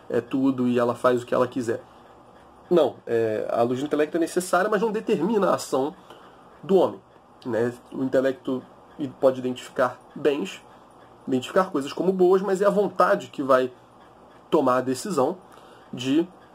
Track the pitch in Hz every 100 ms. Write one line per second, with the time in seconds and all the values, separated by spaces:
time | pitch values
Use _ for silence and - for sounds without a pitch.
0 | - 120 - 139 135 127 123 120 120 117
1 | 127 123 120 123 123 135 113 104 - -
2 | - - - - - - - 175 123 -
3 | - 117 113 107 - - 120 127 147 151
4 | 151 170 165 180 185 180 208 208 226 214
5 | - 196 185 214 175 135 - 135 143 -
6 | - - - - - - 151 185 120 101
7 | - - - - 127 110 120 120 - -
8 | 131 135 135 135 - 127 - - - -
9 | 135 - 131 127 127 123 - - 123 -
10 | - 156 147 147 190 - - - - -
11 | - - - 131 - 190 185 147 135 -
12 | 170 190 180 190 196 190 202 190 196 -
13 | 185 190 131 - 135 131 127 - - -
14 | - - - - - 160 131 127 127 127
15 | 208 147 139 190 - - - - - 131
16 | 131 151 175 - -